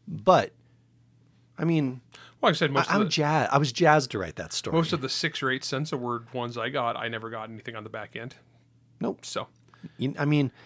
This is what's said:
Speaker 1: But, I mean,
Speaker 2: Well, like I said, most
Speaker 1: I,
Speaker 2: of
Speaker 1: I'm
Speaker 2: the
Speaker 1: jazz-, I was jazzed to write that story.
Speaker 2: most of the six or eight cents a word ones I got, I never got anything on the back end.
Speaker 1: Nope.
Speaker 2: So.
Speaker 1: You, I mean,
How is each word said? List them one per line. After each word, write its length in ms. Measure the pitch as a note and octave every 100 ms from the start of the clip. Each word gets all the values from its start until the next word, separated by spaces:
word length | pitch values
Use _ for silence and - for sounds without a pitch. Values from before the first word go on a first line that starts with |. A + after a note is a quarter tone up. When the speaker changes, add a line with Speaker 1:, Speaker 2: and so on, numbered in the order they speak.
| -
Speaker 1:
But, 460 | - C#3 E3 F#2+ - _ _ _ _ _ _ _ _ _ -
I 60 |
mean, 360 | E3 E3 C3+ B2+ - - - _
Speaker 2:
Well, 80 | A3+
like 40 |
I 20 | D#3+
said, 140 | D#3
most 180 | C#3+ -
Speaker 1:
I, 60 |
Speaker 2:
of 60 | G3
Speaker 1:
I'm 40 |
Speaker 2:
the 60 | G3
Speaker 1:
jazz-, 380 | E3 D3 D#3 A2+
I 80 | C#3
was 140 | D3
jazzed 400 | A#2 E3 D3+ B2+
to 60 | G#2+
write 180 | E2+ -
that 160 | D#2+
story. 240 | - - E3
Speaker 2:
most 160 | D#3+
of 80 | C#3+
the 80 | B2+
six 340 | - D#3 -
or 80 | C3+
eight 140 | C3
cents 260 | - C3+ D3+
a 40 | C#3
word 360 | B2 A#2+ A#2
ones 240 | B2+ A#2+ A#2
I 120 | A#2
got, 280 | C#3+ A#2+ A2+
I 120 | A#2
never 200 | A2+ A2+
got 220 | A2+ A2
anything 240 | A2 -
on 80 | A2+
the 80 | G#2+
back 240 | A2 G#2
end. 220 | A2+ B2 - _ _ _ _ _ -
Speaker 1:
Nope. 240 | A3+ - -
Speaker 2:
So. 220 | - - _ _ - - -
Speaker 1:
You, 160 | C3 -
I 60 |
mean, 280 | D3 D3+ C3+ -